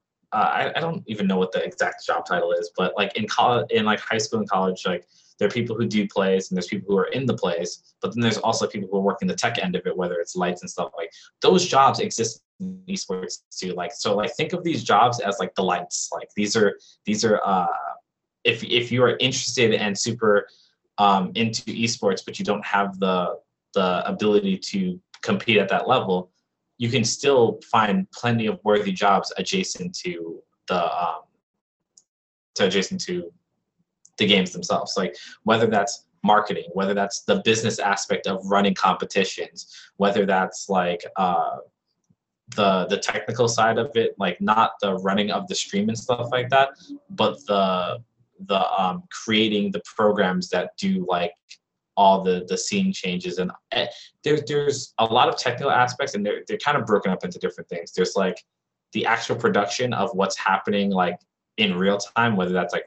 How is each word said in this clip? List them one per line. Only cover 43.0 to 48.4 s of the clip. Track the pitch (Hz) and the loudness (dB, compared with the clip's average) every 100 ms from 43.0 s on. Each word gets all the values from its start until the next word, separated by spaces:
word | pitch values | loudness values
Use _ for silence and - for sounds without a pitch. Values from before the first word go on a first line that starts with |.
| - 104 - 117 117 | -2 -4 -6 0 0
side | - 113 113 | 4 2 2
of | 113 113 | 0 0
it, | 92 - | 0 0
like, | 95 90 | -2 0
not | 107 110 113 - | 2 4 2 2
the | 101 92 | -2 0
running | 95 101 104 | 0 0 0
of | 98 95 | -2 -4
the | 95 | -6
stream | - 101 107 | -4 -2 0
and | 117 | -2
stuff | - 120 120 | -2 -2 0
like | 127 123 | -2 2
that, | 135 139 - - - _ | 2 2 -2 -18 -18 _
but | 95 107 - - | 0 0 0 0
the, | 101 95 92 87 - - _ _ _ | 2 2 2 -2 -6 -10 _ _ _